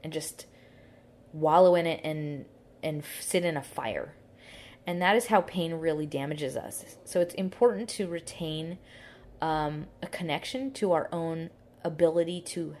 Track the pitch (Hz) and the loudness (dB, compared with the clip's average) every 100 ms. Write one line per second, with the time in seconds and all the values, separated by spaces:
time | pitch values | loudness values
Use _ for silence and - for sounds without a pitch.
0 | 160 156 156 - - - - - - - | -8 -8 -8 -12 -18 -20 -20 -20 -20 -20
1 | - - - 156 156 165 185 175 170 160 | -20 -20 -16 -2 4 8 8 8 4 -2
2 | 156 156 151 143 - - - - 156 151 | -4 -4 -6 -8 -10 -18 -20 -8 -6 -4
3 | - - - 185 175 151 - - 123 98 | -8 -10 -2 0 0 -2 -6 -8 -6 -4
4 | - - - - - - - - - 175 | -8 -14 -20 -20 -20 -20 -20 -14 -6 0
5 | 180 220 233 208 175 180 165 165 160 151 | 4 4 6 4 4 -2 -2 0 0 0
6 | 151 147 139 151 139 135 - - - - | -2 -4 -4 -4 -4 -6 -8 -12 -14 -20
7 | - 180 175 - 185 - 240 196 233 - | -4 0 2 0 -4 4 4 4 -4 -4
8 | 185 170 - - 165 156 160 180 - - | -4 -4 -8 -8 -6 -6 -6 -10 -14 -20
9 | - - - - 160 156 151 151 151 - | -20 -20 -20 -6 -2 0 -2 -4 -10 -12
10 | - - 170 143 - 262 269 262 202 165 | -12 -8 -4 -4 -4 -6 -6 -2 2 2
11 | - 175 165 165 165 - - - 170 156 | 2 -4 -4 -4 -6 -12 -20 -8 -6 4
12 | 165 165 170 175 170 180 160 151 | 4 6 2 0 -6 -6 -6 -8